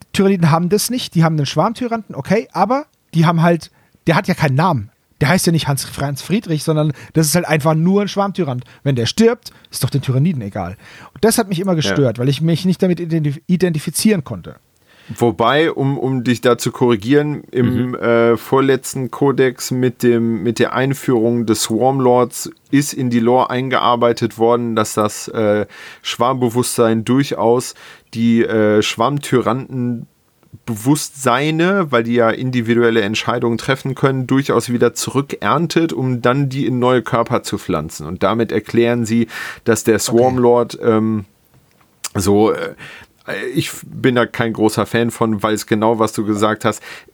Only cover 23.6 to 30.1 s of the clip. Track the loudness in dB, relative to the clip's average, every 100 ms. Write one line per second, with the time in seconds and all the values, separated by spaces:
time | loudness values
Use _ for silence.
23.6 | -2 0 2 2 2 2 -4 0 2 2
24.6 | 0 -2 -2 -2 -2 -4 -8 -2 0 0
25.6 | -2 -10 -20 -14 -12 -2 -2 0 0 0
26.6 | -2 2 2 2 2 0 0 0 2 0
27.6 | -2 -14 -20 -20 _ -2 2 2 2 2
28.6 | 4 2 0 0 0 -2 0 0 0 -2
29.6 | -6 -4 -4 -4 -10